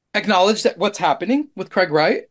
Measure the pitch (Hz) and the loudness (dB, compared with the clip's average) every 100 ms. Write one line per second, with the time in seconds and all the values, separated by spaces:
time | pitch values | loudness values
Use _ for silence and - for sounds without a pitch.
0 | _ 208 202 190 190 214 - - 196 - | _ -4 0 2 2 2 -2 -2 -4 -2
1 | 170 139 180 277 302 - 185 - 180 156 | -2 -2 0 -2 -2 -10 -6 -2 0 2
2 | 180 - - | 2 0 -6